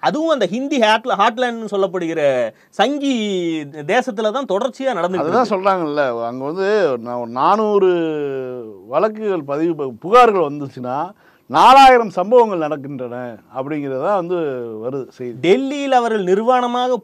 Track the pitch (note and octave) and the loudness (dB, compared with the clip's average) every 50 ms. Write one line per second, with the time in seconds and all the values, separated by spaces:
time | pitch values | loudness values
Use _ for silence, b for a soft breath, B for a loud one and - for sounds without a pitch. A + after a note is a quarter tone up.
0 | - E3 F#3+ D4+ D#4+ E4 D#4 C4 G3+ E3 F#3+ B3 C4+ C#4 D#4 B3+ A3 G#3+ G#3+ A3+ | -2 -2 -2 0 0 0 0 0 0 -2 -2 -4 -4 -2 0 2 2 4 2 2
1 | A3 B3+ G3+ F#3+ G3+ B3 A3 A#3+ B3 A#3+ A#3 A3+ A3 G#3 G#3 G3 G3 F#3+ E3+ F#3 | 0 -2 0 2 2 2 0 0 -2 -4 -4 -6 -8 -4 -2 -2 -2 -2 -2 -4
2 | F3 D#3+ E3 D#3+ D3 C#3 C3 B2 A#2 A2 b b b b - - G3+ B3+ D4 C#4+ | -4 -4 -2 0 2 2 2 0 -2 -4 b b b b -2 0 0 0 0 -2
3 | C#4+ C#4 B3+ A3+ G#3+ G#3 G3 F3+ F3 E3 D#3+ D#3 D3 C#3+ C#3+ D3+ D3+ D#3 G3+ B3 | -2 -2 -2 -2 -2 -2 -2 -2 -2 -4 -4 -6 -8 -10 -12 -8 -4 0 0 0
4 | A#3+ C4 G#3+ A3+ A3 G#3+ G#3 C4+ C#4 - F#3 G3 A#3+ C4 - - C4+ C4 A#3+ F3 | 0 -2 -2 -2 -2 -2 -2 -2 -2 -2 -2 -2 -2 -4 -6 -4 -4 -2 -2 0
5 | E3 F3 F#3 F3 C#3 D#3+ F#3 B3 B3+ G3+ G#3+ F#3 F#3+ G3+ F#3+ F#3 E3 D3 D3 D3+ | -2 -2 -2 -2 -2 0 0 0 2 0 0 0 2 0 0 0 0 -2 0 0
6 | C#3+ B2+ A#2+ A#2 A#2 A#2 B2 C3 C3+ D3 E3 F#3+ F#3+ G3 G#3 G#3+ F#3 D3 B2+ A#2+ | 0 0 0 -2 -4 -6 -6 -6 -6 -6 -4 -2 0 0 2 2 2 2 0 -2
7 | A2+ A#2+ B2 B2 A#2+ A#2 A#2+ B2+ D3 E3+ G3+ A3 A3 G#3+ G#3 G3+ F#3 F#3 F3+ F3 | -4 -6 -6 -6 -6 -6 -4 0 2 2 2 2 2 2 2 4 4 2 2 2
8 | E3 D#3+ D#3 D3+ D3 C#3 C3+ C3 C3 B2+ B2+ B2 A#2 A2 G#2 F#2 F#2+ G#2+ B2+ D#3+ | 0 -2 -4 -4 -4 -6 -6 -6 -8 -8 -10 -12 -12 -14 -16 -18 -10 -4 -2 0
9 | G3+ A3+ G#3+ G#3+ A3 G#3 F#3+ E3+ C#3 C3+ C#3 D3+ E3 F3 E3 D3+ C#3+ C3 A#2+ G#2+ | 0 0 -2 -4 -4 -4 -4 -4 -4 -4 -4 -2 -2 -2 -2 -4 -6 -8 -8 -10
10 | - F3 A3 B3+ B3 A#3 G3+ F#3 D#3+ C#3+ C#3+ D3 C#3+ C#3 - C3 B2 B2 B2+ C#3+ | -2 4 6 6 6 6 4 2 0 -2 -2 -6 -10 -10 -10 -10 -8 -6 -6 -6
11 | E3 F#3 G#3+ b b b b b b - B2 D#3 F#3+ A#3 C4 C#4 C4+ C4 B3+ A#3+ | -6 -8 -12 b b b b b b 0 4 6 8 8 10 10 10 8 8 6
12 | A3+ G3 - F#3 F3+ G#3 B3+ B3 A#3 G#3+ G3 E3+ D#3 D3 D#3 C#3+ C3 C#3+ D3 B2 | 4 0 -2 -4 0 4 4 4 4 4 2 -2 -2 -4 -4 -6 -8 -10 -10 -10
13 | B2+ A#2 A#2+ B2 B2+ A#2+ A2+ - _ _ A#2+ C3 C3+ C#3+ D#3 D3 C#3+ C#3 C3 C3 | -10 -8 -8 -10 -10 -10 -12 -16 _ _ -8 -8 -6 -6 -6 -6 -6 -4 -4 -4
14 | D3 F#3+ G#3 F#3+ E3+ F3 F#3 F3 D#3+ C#3+ C3 B2 A#2+ A#2 A2 G#2+ A2+ B2+ C3+ C#3 | -2 -2 -2 -2 -2 -2 -4 -4 -2 -4 -4 -6 -8 -10 -10 -8 -8 -6 -6 -8
15 | B2 - - - B2+ B2 A#2 B2+ C3+ E3+ G3+ B3+ C4+ C4+ D4 C#4+ C#4 C#4 C4 B3 | -8 -10 -12 -12 -12 -12 -8 -2 2 2 2 2 0 -2 -4 -4 0 2 2 2
16 | A#3 A3+ A3 G#3+ F#3 F3 F#3+ G3+ A3+ B3 B3+ B3 B3 A#3+ A#3+ B3 B3 B3+ B3+ A3 | 2 2 0 -2 0 0 0 0 2 2 2 2 2 0 -2 -2 -2 -2 -2 -4